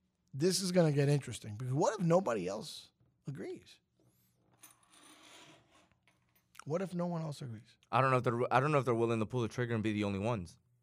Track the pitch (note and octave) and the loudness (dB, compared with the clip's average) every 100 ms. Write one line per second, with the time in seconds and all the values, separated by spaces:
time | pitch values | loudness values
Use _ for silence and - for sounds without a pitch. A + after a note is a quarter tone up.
0 | _ _ _ C3+ F3 F3+ F#3+ F3+ D#3+ C#3+ | _ _ _ -2 0 0 2 4 4 4
1 | C#3 D3 B2+ A2 A2 G#2 B2+ C3+ E3+ G#3+ | 2 2 -2 -10 -10 -8 -4 0 0 0
2 | E3+ E3+ G3+ A3+ F2 G#2 - - - _ | 2 2 2 -2 -4 -6 -10 -14 -18 _
3 | _ _ - C3+ E4+ F#4 - - _ _ | _ _ -14 -12 -12 -14 -18 -20 _ _
4 | _ _ _ _ _ _ - _ _ - | _ _ _ _ _ _ -20 _ _ -20
5 | - - - - - D#3 _ _ _ _ | -20 -20 -20 -20 -20 -20 _ _ _ _
6 | _ _ _ _ _ - C#3 E3 F#3 F3 | _ _ _ _ _ -18 -6 -6 -4 -6
7 | F3 E3+ D#3+ C#3 C3 A2 - _ _ A#2+ | -4 -4 -8 -10 -12 -14 -16 _ _ 2
8 | C3+ B2+ A#2 A#2 B2 A#2+ C#3+ D3+ C3 A2+ | 4 4 2 0 2 2 4 2 2 2
9 | A#2 A2+ A2 B2+ A2 - A#2+ A#2 G#2+ G#2 | 2 2 0 -2 -2 -2 -2 0 0 0
10 | G2+ G2 G#2+ A#2 E2+ - _ _ | 0 0 -2 -4 -8 -16 _ _